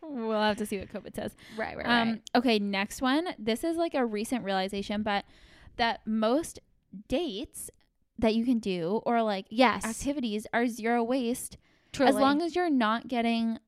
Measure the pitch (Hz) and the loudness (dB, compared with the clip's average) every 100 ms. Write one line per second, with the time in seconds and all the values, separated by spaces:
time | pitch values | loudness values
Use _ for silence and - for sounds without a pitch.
0 | 320 277 220 220 214 208 214 196 185 208 | -8 -6 -2 0 2 0 -4 -6 -8 -12
1 | - - 214 - - 220 - - 254 233 | -10 -8 -10 -10 -18 -8 -8 -6 0 2
2 | 226 226 - 247 247 220 202 196 202 - | 2 -2 0 2 4 2 2 -2 -4 -2
3 | 254 277 359 - 214 226 330 339 339 302 | 2 2 0 -6 -2 -2 0 0 0 0
4 | 240 208 220 247 190 190 190 202 196 208 | -2 -2 -2 -4 -2 -2 -2 -4 -4 -4
5 | 214 202 - - - - - - 233 214 | 0 -2 -4 -20 -20 -20 -20 -2 -2 -2
6 | - 220 220 262 330 - _ _ _ 190 | -4 0 2 2 0 -10 _ _ _ -20
7 | - 262 349 196 277 - - - _ _ | -4 -2 -2 -6 -10 -12 -16 -18 _ _
8 | _ - 226 220 233 240 214 180 165 220 | _ 0 2 2 2 2 2 -2 0 -2
9 | - 233 226 196 196 220 247 190 220 226 | 0 2 2 -2 -4 4 4 4 -4 -6
10 | 262 294 240 208 220 226 247 220 214 240 | -4 -2 -2 -4 -2 0 0 0 0 0
11 | 226 262 233 254 - - _ _ _ - | 2 0 0 -2 -6 -14 _ _ _ 4
12 | 269 269 269 285 339 349 359 269 220 226 | 4 6 6 4 2 0 2 4 2 0
13 | - 254 233 226 226 226 | -2 0 2 2 0 -4